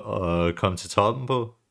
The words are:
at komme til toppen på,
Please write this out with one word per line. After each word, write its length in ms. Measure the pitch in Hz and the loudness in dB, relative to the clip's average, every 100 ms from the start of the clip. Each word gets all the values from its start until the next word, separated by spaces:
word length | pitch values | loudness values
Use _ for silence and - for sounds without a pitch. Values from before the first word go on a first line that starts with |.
at 540 | 110 104 87 85 85 85 | 0 -2 0 2 2 0
komme 220 | 98 90 | -2 -2
til 120 | 92 | 0
toppen 380 | - 104 123 127 | 2 4 2 -2
på, 280 | 127 113 - _ | -2 -4 -12 _